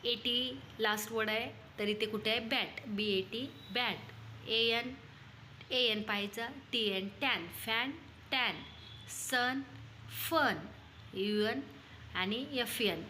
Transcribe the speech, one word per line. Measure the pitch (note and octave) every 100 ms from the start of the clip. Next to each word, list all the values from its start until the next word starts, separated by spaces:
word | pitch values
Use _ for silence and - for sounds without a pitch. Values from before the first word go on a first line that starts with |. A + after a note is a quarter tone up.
एटी | A#3 A#3+ A#3 A#3+ B3+ C4+ - -
लास्ट | A3 G#3+ G#3+
वर्ड | A3+ G#3+
आहे, | G#3+ B3+ - - -
तर | G#3
इथे | G#3 G#3+
कुठे | G#3+ A3
आहे? | A3+
बॅट, | A#3 A#3+ F#3+ - -
बी | G3+
ए | G#3+ F#3+
टी, | F#3+ A3+ C4+ - -
बॅट. | G3+ A#3+ F3 - - - - -
ए | A3+ A#3
एन, | A3+ B3 C4+ - - - - - - -
ए | B3+
एन | A#3+ G#3+
पाहायचं, | G#3+ G#3 G3+ A3+ A#3 C#4 -
टी | A#3+ G#3+
एन, | F#3+ G3 -
टॅन, | C4+ G#3+ E3+ -
फॅन, | - A3+ B3+ D#4+ - - -
टॅन. | C4+ A#3 E3 - - - - -
सन, | - - B3+ B3 C4 C4+ - - - - - -
फन, | E4 C4+ E3+ F3 - - - -
यू | F#3+ G3+ G#3 G#3+
एन | B3 C#4 - - - -
आणि | F3+ F#3 A3 C#4+
एफ | C4+ A3+ -
एन | G#3+ E3 G3